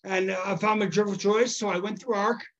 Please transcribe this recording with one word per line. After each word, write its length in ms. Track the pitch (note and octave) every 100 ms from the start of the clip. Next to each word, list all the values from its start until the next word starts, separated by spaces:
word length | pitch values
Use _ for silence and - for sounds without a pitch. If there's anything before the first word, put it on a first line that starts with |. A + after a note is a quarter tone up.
And, 280 | F#3+ F#3+ F#3
uh, 100 | F#3
I 120 | G3 F3+
found 240 | G#3+ G#3+
my 80 | G3
drug 220 | E3+ G#3
of 100 | F#3+
choice, 360 | G3 G#3+ B3 -
so 140 | G#3
I 100 | F3+
went 200 | G3+ -
through 160 | C4 G#3
arc. 260 | G#3 A#3 -